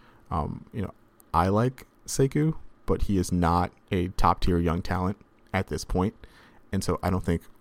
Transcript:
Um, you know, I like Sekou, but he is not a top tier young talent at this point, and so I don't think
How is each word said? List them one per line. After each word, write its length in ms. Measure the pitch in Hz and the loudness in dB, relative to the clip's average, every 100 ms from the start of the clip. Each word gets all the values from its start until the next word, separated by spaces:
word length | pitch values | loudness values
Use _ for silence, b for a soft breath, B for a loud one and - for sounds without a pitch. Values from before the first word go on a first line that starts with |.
| b b b | b b b
Um, 360 | 85 - - - | -4 -4 -8 -12
you 100 | - | -10
know, 100 | 92 - _ _ - | -10 -12 _ _ -2
I 160 | - 92 | 0 2
like 380 | 104 127 - - _ - | 2 0 -4 -20 _ -8
Sekou, 500 | - 135 147 156 - - - | 0 0 2 0 -2 -10 -10
but 180 | - 90 | -2 0
he 140 | - 95 | 2 0
is 160 | 87 | 0
not 400 | 90 85 87 90 - - | 2 4 4 2 -4 -4
a 180 | 95 92 | -2 -2
top 320 | - 87 87 | 2 2 4
tier 180 | - 87 | 2 2
young 240 | 85 87 | 2 0
talent 360 | - 90 92 - _ _ _ | -2 -2 -2 -6 _ _ _
at 140 | 95 - | -6 -4
this 160 | 73 | -6
point, 300 | - 90 202 - B B B B - | -4 -2 -2 -4 B B B B -6
and 100 | 95 | -4
so 160 | - 85 | -2 -2
I 80 | 90 | 0
don't 140 | 92 | -2
think 180 | - 85 - - | 0 -2 -4 -6